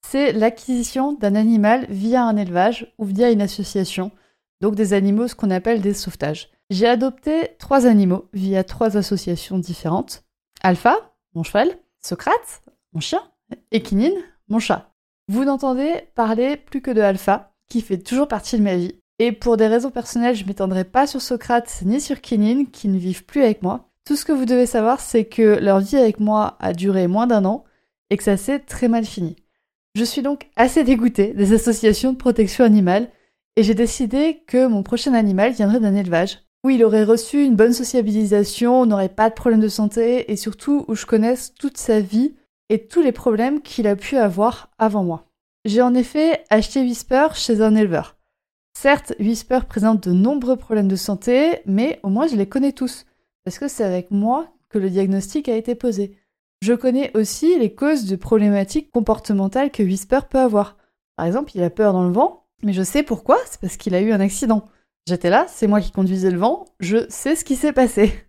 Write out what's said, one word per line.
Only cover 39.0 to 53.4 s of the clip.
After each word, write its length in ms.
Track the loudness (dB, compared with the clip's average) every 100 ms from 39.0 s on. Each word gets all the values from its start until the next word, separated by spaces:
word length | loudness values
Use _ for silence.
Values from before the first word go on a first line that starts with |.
| -2
pas 180 | 0 0
de 60 |
problème 260 | 0 2 2
de 80 | 2
santé 640 | 0 -4 0 0 0 -2
et 40 | -6
surtout 500 | -8 -10 -2 -2 -2
où 60 |
je 100 | -8
connaisse 480 | 0 0 2 -2 -6
toute 240 | _ -10 -8
sa 240 | 0 0
vie 360 | 2 0 -2 -4 _ _ _
et 160 | -4 -2
tous 160 | 0
les 100 | 0
problèmes 480 | 0 -2 0 -2 -4
qu'il 260 | -6 -4 -2
a 100 | -2
pu 200 | -2 0
avoir 540 | 0 2 -2 -2 -18 _
avant 260 | -2 0
moi. 220 | -4 -6 _ _ _ _ -2
J'ai 160 | 2
en 100 | 4
effet 500 | 2 0 0 0 0 0
acheté 320 | 0 2 -2
Whisper 480 | -2 -4 -2 2 2
chez 260 | -2 -2 2
un 140 | 4
éleveur. 420 | 4 2 0 -4 _ _ _ _ _ _ -2
Certes, 340 | 2 2 -2 -4
Whisper 420 | -2 -2 -2 -2 -2
présente 400 | 0 0 0 2
de 40 |
nombreux 440 | 2 2 0 -2 -4
problèmes 320 | -2 0 0
de 80 | -2
santé, 640 | -4 -6 0 2 2 -2 -2
mais 320 | -2 0 -4
au 60 | -4
moins 200 | -2 0
je 80 | -2
les 120 | -2
connais 240 | -2 -2
tous, 320 | -2 -8 -8 _ _ _ _